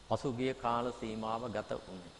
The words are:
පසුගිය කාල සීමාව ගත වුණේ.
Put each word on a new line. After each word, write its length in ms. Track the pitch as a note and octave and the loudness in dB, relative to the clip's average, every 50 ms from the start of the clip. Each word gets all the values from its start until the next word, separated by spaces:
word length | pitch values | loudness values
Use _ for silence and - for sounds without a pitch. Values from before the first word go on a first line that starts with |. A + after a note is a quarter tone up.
| - | 2
පසුගිය 500 | - A2+ A2 - C#3+ A#2+ A#2+ B2+ C3 C3 | 2 2 2 4 0 0 2 2 2 2
කාල 320 | - - A#2+ A#2 A#2+ A#2+ B2 | 2 2 2 4 4 2 2
සීමාව 500 | A#2+ - - A2+ A2 A2 A2 A2 A2+ A2+ A#2+ B2 | 0 -2 -4 -4 -2 -2 0 0 0 0 -2 -2
ගත 240 | G2+ G#2+ G#2 - - | -2 -2 -2 0 -2
වුණේ. 420 | - - - F#2 F#2 F2+ E2 - - | -4 -4 -6 -10 -10 -10 -12 -16 -16